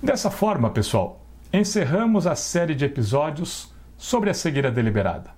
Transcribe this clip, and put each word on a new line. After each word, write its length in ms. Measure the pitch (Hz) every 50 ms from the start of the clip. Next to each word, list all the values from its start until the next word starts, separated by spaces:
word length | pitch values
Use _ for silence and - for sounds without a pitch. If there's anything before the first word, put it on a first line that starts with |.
| -
Dessa 300 | 254 277 240 - 208 -
forma, 360 | - - 214 208 156 117 110
pessoal, 500 | 92 110 104 - - 110 92 85 - - - - - - - - -
encerramos 720 | 185 208 196 - 214 180 123 151 190 226 233 220 208 160
a 80 | 175 156
série 400 | - - - - 175 175 160 156
de 100 | 131 143
episódios 880 | - - - 117 101 107 139 147 156 151 147 180 - - - - - - - - - -
sobre 340 | - - - - 247 208 202
a 40 | 185
cegueira 360 | - - 170 143 139 135 131
deliberada. 600 | 117 123 120 113 104 104 95 90 87 - - - -